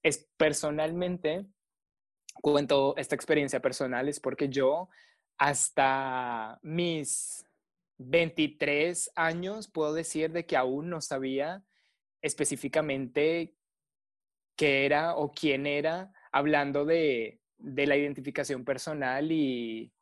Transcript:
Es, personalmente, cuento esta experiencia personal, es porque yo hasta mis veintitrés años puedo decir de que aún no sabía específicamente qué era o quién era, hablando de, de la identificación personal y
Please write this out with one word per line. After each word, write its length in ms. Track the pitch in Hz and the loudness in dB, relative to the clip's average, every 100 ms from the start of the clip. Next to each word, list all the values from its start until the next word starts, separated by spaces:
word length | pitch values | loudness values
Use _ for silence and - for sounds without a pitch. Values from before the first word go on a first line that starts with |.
Es, 260 | 165 147 _ _ | 2 0 _ _
personalmente, 1080 | 156 143 151 151 156 170 180 180 156 175 196 _ _ _ _ _ _ _ - - | 2 2 -2 0 -2 0 -2 0 -2 -2 -6 _ _ _ _ _ _ _ -20 -2
cuento 540 | 151 143 139 139 139 143 | 2 2 4 4 4 0
esta 180 | 139 | -4
experiencia 460 | 143 - 147 139 131 | -4 2 2 2 0
personal, 480 | 131 - 131 123 139 | -2 -2 -4 -2 -2
es 100 | 143 | -2
porque 300 | 131 135 139 | -4 -2 -2
yo 400 | 135 131 156 185 _ _ _ _ - | 2 2 2 -4 _ _ _ _ 0
hasta 1200 | 143 139 - - 135 135 135 127 123 117 110 123 | 2 2 0 4 4 4 -2 -4 -4 -4 -6 -10
mis 800 | 151 165 175 160 139 - - - _ _ _ _ _ _ | -6 -2 0 -2 -4 -6 -6 -12 _ _ _ _ _ _
veintitrés 1120 | 127 165 165 165 151 - 143 147 165 170 - | 0 0 0 0 -2 0 0 2 0 -2 -6
años 540 | - 165 165 185 214 208 | -2 -2 0 -6 -8 -8
puedo 260 | 160 151 | -2 -2
decir 380 | 160 160 156 160 | -2 -4 -4 -2
de 140 | 170 170 | -4 0
que 100 | 147 | 0
aún 340 | 127 139 165 | 2 -2 -4
no 100 | 165 | -8
sabía 640 | - 135 131 135 151 190 _ _ _ _ _ _ | -6 -4 -2 -2 -4 -8 _ _ _ _ _ _
específicamente 1300 | 156 - 147 139 135 160 151 135 127 147 151 170 160 _ _ _ _ _ _ _ _ _ _ - | -6 -2 -4 -2 -2 -2 0 -4 -2 0 2 0 -4 _ _ _ _ _ _ _ _ _ _ 0
qué 300 | 151 135 139 | 2 4 4
era 300 | 147 165 160 | 4 2 0
o 140 | 147 | -2
quién 340 | - 151 135 143 | 0 0 2 0
era, 460 | 143 156 170 190 - - | 0 0 -2 -8 -18 -2
hablando 520 | 139 147 151 143 139 | 0 4 2 2 0
de, 560 | 147 165 156 120 110 - _ _ | 2 4 4 2 -4 -10 _ _
de 280 | - 135 143 | -8 0 2
la 100 | 143 | 4
identificación 680 | 143 139 135 143 139 131 | 2 -4 -6 -4 -4 -4
personal 680 | 127 131 - 151 131 131 156 | -4 -6 -4 -4 -2 -2 0
y 640 | 160 139 123 117 110 113 _ | 2 0 0 -4 -8 -12 _